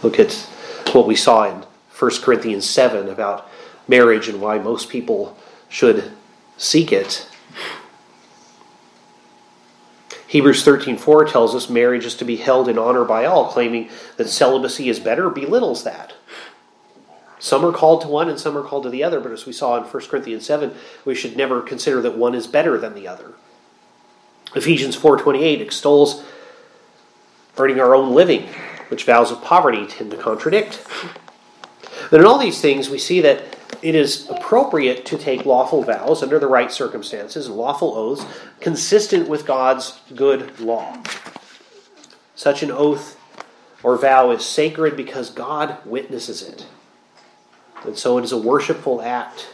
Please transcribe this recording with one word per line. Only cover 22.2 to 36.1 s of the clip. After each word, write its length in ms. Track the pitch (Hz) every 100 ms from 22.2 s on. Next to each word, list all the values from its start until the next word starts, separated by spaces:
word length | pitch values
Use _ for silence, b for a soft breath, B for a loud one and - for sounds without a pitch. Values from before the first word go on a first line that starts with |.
| 120 123
is 120 | 117
better 300 | 147 165 117
than 180 | 113 101
the 120 | 92
other. 260 | - - - _ _ _ _ _ _ _ _ _ _ - -
Ephesians 400 | - 151 135 -
four 220 | 156 135
twenty-eight 440 | 147 135 160 139
extols 640 | 107 - 143 147 143 - B B B B B B B _ _ _ _ _ _ -
earning 220 | 135 131
our 160 | 123 135
own 180 | 135
living, 360 | 131 180 117 - B B B -
which 160 | 117
vows 280 | - 120 120
of 120 | 120
poverty 420 | - 180 143 110 101
tend 260 | - 107
to 60 | -
contradict. 680 | 110 110 156 202 214 - - - 175 - - _ _ _ - _ B B B
But 100 | 156
in 60 | 196
all 120 | 277
these 240 | 233 165
things, 280 | 151 139 135
we 80 | 135
see 220 | - 180
that 220 | 151 131 - - - -
it 140 | 165 160
is 340 | 139 - -
appropriate 760 | - - 233 269 160 127 123 -
to 120 | 147
take 280 | 147 131 127
lawful 380 | 127 131 156
vows 400 | 117 107 135